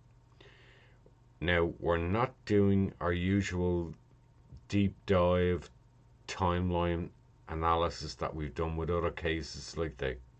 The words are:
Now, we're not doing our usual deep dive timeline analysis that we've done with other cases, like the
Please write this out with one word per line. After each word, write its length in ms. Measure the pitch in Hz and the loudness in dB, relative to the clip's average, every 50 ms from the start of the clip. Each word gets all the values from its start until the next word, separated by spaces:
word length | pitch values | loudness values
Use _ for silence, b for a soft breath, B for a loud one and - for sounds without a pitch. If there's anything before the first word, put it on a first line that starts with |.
| - - - - _ - B B B B B B B B B B B B B B B B - _ - - - - | -20 -20 -20 -20 _ -20 B B B B B B B B B B B B B B B B -20 _ -20 -20 -12 -6
Now, 320 | 76 87 87 85 85 85 - - | 0 2 2 4 2 2 -2 -4
we're 160 | - 80 85 | 0 0 0
not 380 | 85 85 87 95 113 123 127 - _ - | 2 0 0 0 0 0 -2 -4 _ -4
doing 480 | - 104 101 101 98 98 98 98 - - - | 2 4 4 6 6 4 4 2 0 -2 -2
our 140 | - 87 87 | -2 0 0
usual 800 | 87 87 92 98 101 98 - 90 90 90 90 87 87 85 80 80 - - _ - - _ _ - - - - - - - - | 0 2 2 2 2 2 0 -2 -2 0 0 0 0 -2 -6 -8 -14 -20 _ -20 -20 _ _ -20 -20 -20 -20 -20 -20 -10 -2
deep 280 | - 101 101 98 98 - - | 0 2 2 2 0 -4 -2
dive 640 | - 98 90 87 90 90 90 90 90 90 82 - - - - _ - _ - - - - - - - | 2 2 4 4 4 4 4 2 2 0 -2 -4 -10 -20 -20 _ -20 _ -20 -20 -20 -20 -20 -14 -12
timeline 800 | - - 92 87 87 90 90 90 87 85 87 87 85 85 85 - - - - - - - - - | -6 -2 0 0 2 2 0 0 0 0 0 0 0 -2 -4 -6 -10 -18 -20 -20 -20 -20 -14 -10
analysis 680 | 78 80 82 85 82 82 85 - - - 78 76 - | -6 -2 0 2 2 2 2 0 -2 -6 -10 -12 -8
that 200 | - 82 - - | -8 -8 -6 -6
we've 180 | 78 76 71 67 | -6 -8 -6 -4
done 220 | - 82 82 82 | -4 -4 -4 -2
with 140 | 80 80 78 | -4 -2 -2
other 220 | 87 85 82 85 | -2 0 0 -2
cases, 680 | 80 - - 82 80 80 73 - - 76 71 - - 82 | -4 -4 -4 -4 -4 -4 -6 -10 -12 -14 -14 -12 -6 -6
like 180 | 85 78 71 | -6 -6 -4
the 220 | - 69 65 62 62 - - - | -6 -6 -6 -6 -8 -12 -20 -16